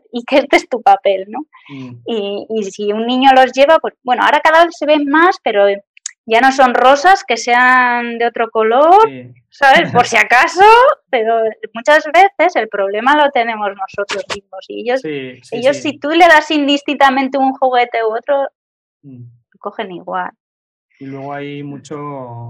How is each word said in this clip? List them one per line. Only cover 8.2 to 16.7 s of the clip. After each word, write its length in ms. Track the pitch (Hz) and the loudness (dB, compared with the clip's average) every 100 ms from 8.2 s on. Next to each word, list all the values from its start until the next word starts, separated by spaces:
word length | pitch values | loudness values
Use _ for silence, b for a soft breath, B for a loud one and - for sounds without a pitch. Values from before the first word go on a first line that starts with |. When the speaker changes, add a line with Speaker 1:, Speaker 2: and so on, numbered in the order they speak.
| 233 | -4
Speaker 1:
otro 240 | 233 226 | -2 -4
color, 460 | 226 220 240 311 392 453 | -2 0 2 6 6 4
Speaker 2:
Sí. 240 | 262 247 _ _ | -2 -18 _ _
Speaker 1:
¿sabes? 420 | - 269 302 285 | 0 4 4 2
Por 140 | 240 240 | 0 0
Speaker 2:
<laughs> 20 | |
Speaker 1:
si 80 | 226 | 0
acaso, 480 | 208 240 320 330 415 466 539 571 - | 2 2 2 4 6 6 2 0 -4
pero 260 | 247 220 226 220 214 220 | -4 0 0 -2 -6 -16
muchas 320 | 226 247 302 302 | -6 0 0 2
veces 420 | 330 392 - 330 254 | 2 2 2 -2 -2
el 140 | 220 | -6
problema 480 | 202 196 208 247 302 | -4 -4 -2 0 2
lo 120 | 285 | 2
tenemos 360 | 269 233 214 208 202 | 0 -4 -4 -8 -8
nosotros 480 | 190 - 202 202 - | -12 -10 -8 -8 -10
mismos 320 | 202 _ 190 - | -14 _ -20 -14
y 120 | 202 | -10
ellos, 180 | 220 262 | -4 -4
Speaker 2:
Sí, 400 | 160 143 131 127 | -4 -10 -10 -16
sí, 140 | - 233 | -12 -2
Speaker 1:
ellos 180 | 254 277 | -2 -2
Speaker 2:
sí. 60 | 311 | -6
Speaker 1:
si 80 | - | -8
tú 120 | 285 | -2
le 140 | 330 349 | 2 4
das 200 | 311 311 | 4 2
indistintamente 880 | 311 277 | -2 -2